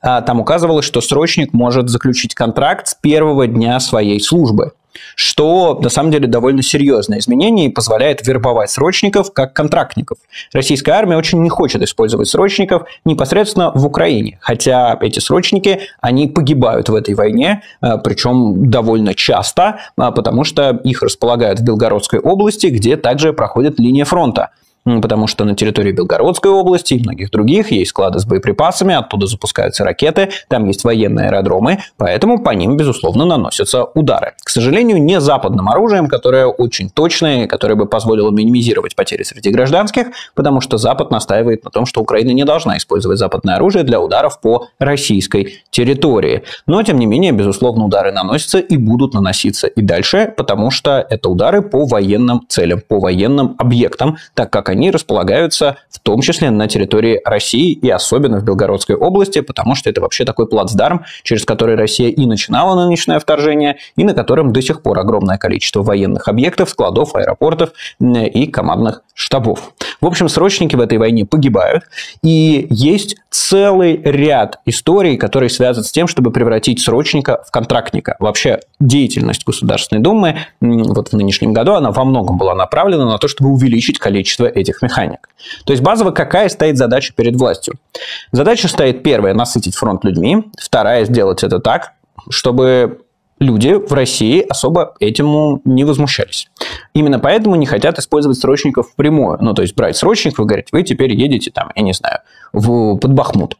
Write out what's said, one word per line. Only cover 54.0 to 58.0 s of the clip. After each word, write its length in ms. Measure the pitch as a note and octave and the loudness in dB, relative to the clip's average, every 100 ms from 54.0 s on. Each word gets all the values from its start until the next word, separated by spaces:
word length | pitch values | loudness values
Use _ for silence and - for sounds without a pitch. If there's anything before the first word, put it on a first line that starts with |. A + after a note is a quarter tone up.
| C3+ D#3 - | -4 -4 -8
так 160 | - A2+ | -6 -2
как 200 | G#2 G2+ | -2 -2
они 220 | F#2+ E3 | 0 0
располагаются 840 | F3+ - G2+ F#2 A#2 E3 - D3 - _ | -2 -2 -2 0 0 0 0 -2 -2 _
в 100 | - | -6
том 220 | - G#2+ | -2 0
числе 300 | C3+ E3+ D3+ | 0 0 0
на 160 | G#2+ G#2+ | 0 0
территории 520 | G#2 G2 G#2+ A2+ A2 - | -2 0 2 2 0 0
России 460 | G#2+ - - F3 | -2 -2 0 0
и 180 | - B2+ | 0 0
особенно 500 | F2+ | 0